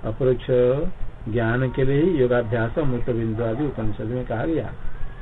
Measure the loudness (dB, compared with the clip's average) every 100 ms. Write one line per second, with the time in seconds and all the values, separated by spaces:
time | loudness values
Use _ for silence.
0 | -4 0 0 0 2 4 4 2 0 -2
1 | -4 -4 -4 -2 0 0 0 2 2 4
2 | 2 4 4 4 2 0 0 0 0 0
3 | 0 0 -2 -2 -2 -2 -4 0 -2 0
4 | -4 -6 -4 -4 -2 -2 -4 -6 -4 -2
5 | -4 -6